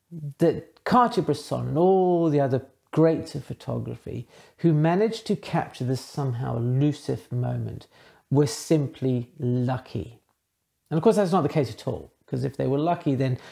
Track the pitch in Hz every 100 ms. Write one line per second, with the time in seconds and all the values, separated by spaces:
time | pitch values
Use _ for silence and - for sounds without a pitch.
0 | _ 170 147 - 165 147 - _ - 240
1 | 233 214 156 147 - 127 123 143 185 190
2 | 180 175 165 147 139 127 - _ _ 156
3 | 160 160 - 147 - 131 - 120 120 117
4 | - 120 120 - - _ 170 151 160 180
5 | 220 226 - 208 - 165 - - 123 131
6 | - - 135 120 131 120 120 131 147 143
7 | - 127 - 123 123 123 110 - - _
8 | - _ - 135 147 - - 160 139 -
9 | 131 127 123 - 123 123 123 127 - 113
10 | 101 - _ _ _ _ _ _ - 156
11 | 220 202 190 185 147 160 117 101 - 90
12 | - _ - 131 131 - 131 139 165 170
13 | 151 131 131 123 -